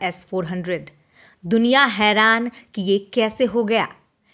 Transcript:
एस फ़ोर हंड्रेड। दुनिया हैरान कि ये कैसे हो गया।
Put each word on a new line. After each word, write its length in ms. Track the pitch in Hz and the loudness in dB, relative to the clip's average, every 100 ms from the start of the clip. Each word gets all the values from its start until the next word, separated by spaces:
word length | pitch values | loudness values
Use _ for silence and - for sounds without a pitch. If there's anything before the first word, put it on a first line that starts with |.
एस 220 | 180 175 - | -8 -8 -8
फ़ोर 200 | 190 165 | -6 -4
हंड्रेड। 440 | 185 175 170 147 - _ _ - _ | -6 -4 -6 -8 -20 _ _ -20 _
दुनिया 400 | 170 226 240 262 269 | -2 2 4 4 2
हैरान 640 | 202 214 208 220 226 240 - - | 2 2 4 4 2 -2 -10 -14
कि 80 | - | -6
ये 160 | 185 196 196 | 0 0 -2
कैसे 320 | 240 214 220 240 | -2 -2 0 -2
हो 180 | 220 | 0
गया। 240 | 214 220 165 - _ _ _ | 0 -2 -2 -8 _ _ _